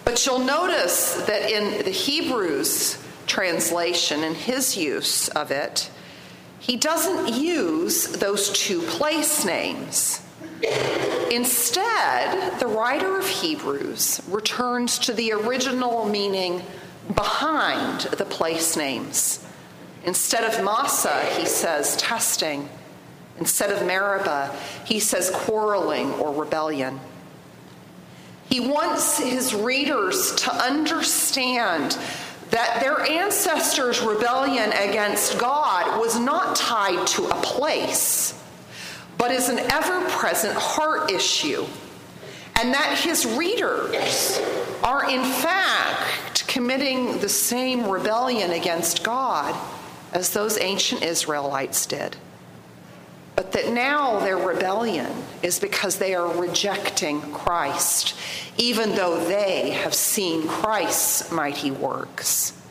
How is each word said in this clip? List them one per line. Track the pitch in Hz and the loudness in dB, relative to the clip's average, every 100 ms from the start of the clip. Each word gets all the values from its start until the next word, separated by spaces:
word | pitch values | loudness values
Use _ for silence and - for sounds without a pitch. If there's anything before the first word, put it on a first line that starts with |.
But | - 240 277 | 2 2 2
you'll | 254 | 2
notice | 254 294 359 311 180 175 - - - | 2 2 2 2 2 2 0 -2 -2
that | 208 175 | -2 0
in | 214 208 - 180 | 0 0 -2 -2
the | |
Hebrew's | 190 - 294 262 254 180 139 160 - - - - - - | -2 -2 -2 0 -2 0 0 0 0 -2 -4 -12 -14 -4
translation, | - 185 170 - 170 170 180 - 151 | 0 0 0 0 0 2 2 2 0
in | 160 165 | -2 -2
his | - 254 262 202 | -2 0 0 0
use | 156 104 - - - | 0 0 0 0 0
of | - 143 | -2 -2
it, | 139 - - - - - - - - - - | -2 -2 -4 -4 -10 -18 -18 -18 -18 -18 -10
he | - 247 | -4 0
doesn't | 302 330 330 370 311 | 2 2 2 0 0
use | 233 311 339 185 156 185 - - | 0 2 2 2 0 2 0 0
those | 180 202 202 202 | 0 0 2 2
two | - - 180 | 0 0 0
place | 165 170 302 320 302 - 190 | -2 0 2 2 2 2 2
names. | 143 82 85 160 - - - - - - - - - - - - - - | 2 0 -4 -2 0 0 -2 -8 -16 -16 -4 -2 0 0 0 0 0 0
Instead, | 240 240 - - 359 427 427 180 127 131 381 381 - | 2 2 2 2 2 2 2 4 2 2 0 -2 -2
the | 247 | 0
writer | 220 233 294 381 381 | 2 2 2 0 0
of | 370 | 0
Hebrews | 370 - - - 143 - - - - - | 0 -2 -2 -2 -4 -4 -2 0 -2 -2
returns | 196 214 - 247 247 240 - | -2 -2 0 0 0 0 0
to | - | 0
the | 214 226 | 0 0
original | 214 214 254 254 254 254 233 214 | 0 0 0 0 0 0 0 0
meaning | 208 202 190 180 180 180 - - - - 202 | 0 0 0 0 -2 -6 -12 -14 -16 -4 0
behind | 208 - 302 302 190 139 262 - | 0 0 0 2 2 0 -2 -4
the | - - 196 | -4 -2 -4
place | - 165 165 165 - | -2 -2 0 0 0
names. | 143 120 - - - - - - - - - - | 0 -2 -2 0 0 -2 -8 -18 -20 -20 -18 -8
Instead | 170 180 - 233 | -2 -2 2 2
of | 226 - | 2 2
Massah, | 196 220 277 - - 143 151 - | 2 2 2 2 2 2 2 0
he | 165 | 0
says | - 170 151 147 - | 0 2 2 0 0
testing. | - 226 - - 165 143 139 - - - - - - - | 0 2 0 0 0 -2 -6 -12 -18 -20 -20 -20 -20 -4
Instead | 165 - 208 | 0 2 2
of | 202 180 | 2 2
Meribah, | 185 202 196 170 147 139 - - - - | 2 2 2 2 0 -2 -4 -10 -10 -2
he | 220 | 0
says | - 202 180 | 2 2 2
quarreling | 180 - 214 214 202 160 143 131 | 0 0 2 4 2 2 2 0
or | - 151 | 0 0
rebellion. | 143 147 156 156 147 131 135 - - - - - - - - - - - - - - - | 0 0 0 0 0 -2 -4 -12 -18 -18 -20 -20 -20 -20 -20 -20 -20 -20 -20 -20 -20 -2
He | 254 | 0
wants | 240 294 339 320 - - | 2 2 2 2 0 0
his | 277 254 254 208 | 0 0 0 0
readers | 220 262 285 269 190 190 - - | 2 2 2 2 2 2 2 2
to | - | 0
understand | 254 247 285 302 330 - - - - 254 254 220 165 131 - - - - - - | 2 2 2 2 2 0 2 2 2 2 2 2 2 0 -2 -4 -8 -10 -12 -2
that | 233 233 - | 0 2 2
their | 269 294 | 2 2
ancestors' | 247 311 403 403 381 302 - - 247 233 | 2 2 2 2 2 2 2 2 2 2
rebellion | 220 214 240 254 277 262 214 | 2 2 4 4 2 2 2
against | - 202 208 208 202 - - | 2 2 2 2 2 0 2
God | 240 285 285 190 175 - | 2 2 2 2 2 2
was | 226 226 | 2 2
not | 240 320 359 - | 2 2 2 2
tied | - 233 196 180 185 | 2 2 2 2 2
to | - - | 0 0
a | - | 0
place, | - - 294 180 - - - - - - - - - - - - - - | 0 2 2 2 2 0 2 2 0 -4 -16 -18 -16 -14 -12 -14 -16 0
but | 240 | 2
is | 254 254 | 2 2
an | 233 | 0
ever-present | 247 277 311 359 359 - 196 175 208 - | 2 2 2 0 0 0 2 2 0 0
heart | - - 311 262 247 | 0 2 2 2 0
issue, | 185 - - 156 120 - - - - - - - - - - | 0 2 0 0 -2 -4 -8 -14 -18 -18 -16 -16 -16 -2 0
and | 233 | 2
that | 269 302 285 | 2 2 0
his | 330 320 240 | 0 0 0
readers | 226 349 466 277 143 - - - - - - - - - - | 0 0 0 0 0 -2 -2 0 0 0 0 0 -2 -4 -2
are, | 226 269 269 | 2 2 2
in | 262 | 2
fact, | 262 254 320 370 359 214 104 - - - - - - | 2 0 2 2 4 4 2 0 -2 -4 -2 -4 0
committing | 269 240 262 277 262 240 - | 0 2 2 2 0 0 0
the | 196 | 0
same | - - 240 262 247 220 | 0 0 0 0 0 2
rebellion | 190 214 220 - 240 180 | 0 2 2 2 2 2
against | 170 180 170 165 - | 2 2 0 0 0
God | 220 247 262 170 139 - - - - - - | 0 0 2 2 0 -4 -6 -10 -14 -16 -4
as | 180 180 | -2 0
those | 214 208 214 | 2 2 0
ancient | 185 190 - 247 | 0 2 0 0
Israelites | 165 165 - 147 139 139 135 - - | 0 0 0 0 0 -2 0 -2 -2
did. | 143 - - - - - - - - - - - - - | -2 -4 -8 -16 -20 -20 -20 -20 -20 -20 -20 -20 -20 -2
But | - - | -2 0
that | 214 175 | -2 0
now | 240 254 294 277 208 | 2 2 2 2 2
their | 190 190 | 2 2
rebellion | 180 175 185 202 233 175 123 - - - | 0 0 2 2 0 0 -2 -6 -8 -4
is | 175 180 | -2 0
because | 202 - 196 180 | 0 0 0 0
they | 190 | 0
are | 185 175 | 2 2
rejecting | 170 175 170 202 180 180 - 165 147 147 | 0 0 2 0 0 -2 0 0 -2 -4
Christ, | - - 170 139 143 - - - - - - - - | -4 0 2 0 0 0 2 0 -4 -8 -8 -10 0
even | 233 226 226 | 2 4 2
though | 190 180 165 | 2 2 2
they | 165 196 202 160 127 | 2 2 2 2 0
have | 147 160 | 0 0
seen | - - - 185 165 160 | 0 2 2 0 0 0
Christ's | - 214 214 165 - - - - | 0 0 2 0 2 2 0 0
mighty | 165 147 139 147 | -2 -2 -2 -2
works. | 135 135 131 - - - - - - - | -2 -2 -2 -6 -4 -2 0 0 -4 -20